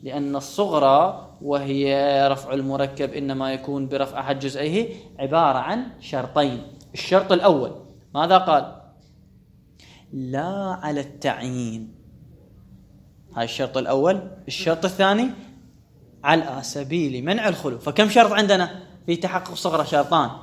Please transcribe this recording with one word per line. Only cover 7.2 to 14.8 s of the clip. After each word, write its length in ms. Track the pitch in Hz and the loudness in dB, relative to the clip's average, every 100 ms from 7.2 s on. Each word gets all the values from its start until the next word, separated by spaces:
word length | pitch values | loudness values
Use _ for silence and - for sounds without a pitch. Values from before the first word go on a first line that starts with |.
| 190 | 4
الأول 400 | 175 196 151 117 - - - - | 4 6 4 0 -8 -20 -20 -8
ماذا 240 | 143 170 185 | -2 6 6
قال؟ 380 | 185 147 123 - - _ _ - _ - _ _ _ _ - - _ | 6 2 2 -14 -20 _ _ -20 _ -20 _ _ _ _ -20 -20 _
لا 680 | 135 127 135 165 196 196 180 | -10 -6 -4 -4 -4 -6 -6
على 180 | 123 143 | -4 -4
التعيين، 920 | 139 - 143 113 123 127 120 113 110 - - - - - - - - - - - - - - - | -6 -6 -4 -4 -6 -6 -6 -8 -12 -18 -20 -20 -20 -20 -20 -20 -20 -20 -20 -20 -20 -20 -14 -6
هاي 80 | |
الشرط 320 | 117 - 131 135 | -6 -4 -4 -4
الأول. 540 | 123 135 156 196 - - - | 0 2 2 0 -4 -16 -12
الشرط 360 | - 170 165 | -6 -2 0